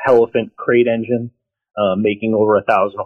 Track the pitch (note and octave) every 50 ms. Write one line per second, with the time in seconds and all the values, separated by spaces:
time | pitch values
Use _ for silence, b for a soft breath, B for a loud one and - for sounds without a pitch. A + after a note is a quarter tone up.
0 | - C3+ B2+ A#2 A2+ - - B2 A2 - _ - - - B2 A#2+ A#2+ A#2+ A#2 A2+
1 | A2+ A#2 B2 A#2 A#2 A#2+ _ _ _ _ _ _ _ _ - G#2+ G#2 G2 F#2 G2
2 | G#2+ A2 G#2 G#2 A2 A2+ A2 G#2+ G#2+ G#2+ G#2+ G2 - - A2 G2 F#2+ G2+ G2 -
3 | -